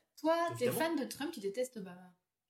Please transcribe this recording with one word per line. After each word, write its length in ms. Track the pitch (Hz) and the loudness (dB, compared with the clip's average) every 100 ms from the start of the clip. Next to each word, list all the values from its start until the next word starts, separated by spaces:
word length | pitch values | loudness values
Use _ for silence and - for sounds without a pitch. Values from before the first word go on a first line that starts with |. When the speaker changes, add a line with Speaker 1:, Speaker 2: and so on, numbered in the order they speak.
| _ - | _ -2
Speaker 1:
toi, 180 | 302 339 339 - | 2 4 2 2
t'es 80 | 240 | 2
Speaker 2:
Évidemment. 140 | 180 | 2
Speaker 1:
fan 160 | 330 311 | 2 2
de 40 | 220 | 0
Trump, 260 | - 294 | -4 -6
tu 60 | 240 | -4
détestes 360 | 196 220 247 220 | -4 -2 -4 -4
Obama. 360 | 180 180 180 _ _ _ _ | -12 -12 -18 _ _ _ _